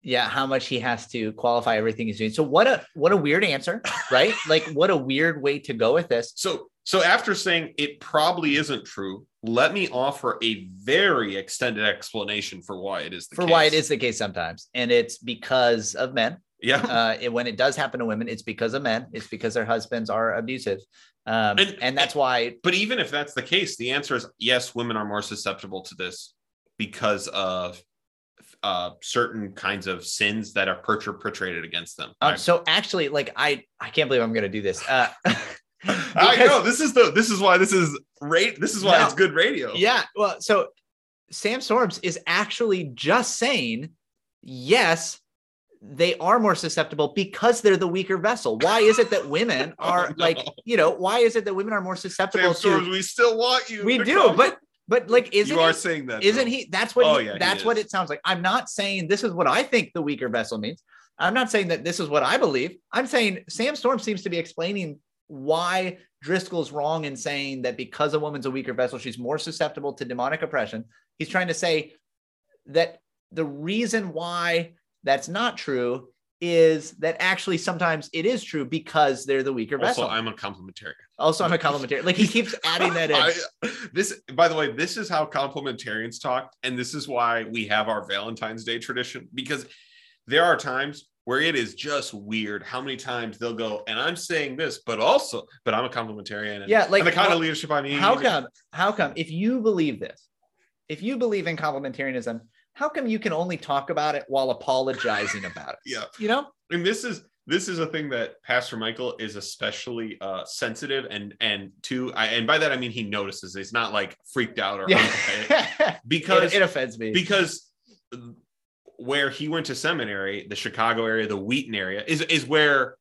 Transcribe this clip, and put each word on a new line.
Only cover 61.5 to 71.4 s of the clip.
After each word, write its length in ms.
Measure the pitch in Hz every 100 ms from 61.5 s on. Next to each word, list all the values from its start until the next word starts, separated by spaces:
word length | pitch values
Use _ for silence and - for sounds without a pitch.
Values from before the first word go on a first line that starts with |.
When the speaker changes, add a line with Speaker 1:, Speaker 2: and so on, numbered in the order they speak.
Speaker 1:
saying 180 | 220 180
that 160 | 165
this 160 | - -
is 80 | 156
what 140 | 147
I 160 | 131 247
believe. 380 | 226 131 156 - _
I'm 140 | 226 262
saying 380 | 262 214 185 -
Sam 260 | - 247 294
Storm 220 | 247 247
seems 240 | 220 196
to 80 | 190
be 80 | 170
explaining 600 | 165 - 170 202 165 147 _ _ _
why 720 | 143 135 160 175 185 180 180 _ _
Driscoll's 480 | 139 180 180 175 131
wrong 320 | 147 147 160
in 120 | 151 131
saying 460 | 147 143 139 135
that 140 | 123 120
because 360 | 123 - 151
a 40 | 151
woman's 260 | 151 143 131
a 40 |
weaker 240 | 131 127
vessel, 240 | 120 123 123
she's 200 | 120 113
more 200 | 123 151
susceptible 540 | - 156 151 147 143
to 100 | 139
demonic 380 | 127 123 127 156
oppression. 420 | 156 143 104 110 117 _ _ _
He's 100 | 156
trying 180 | 185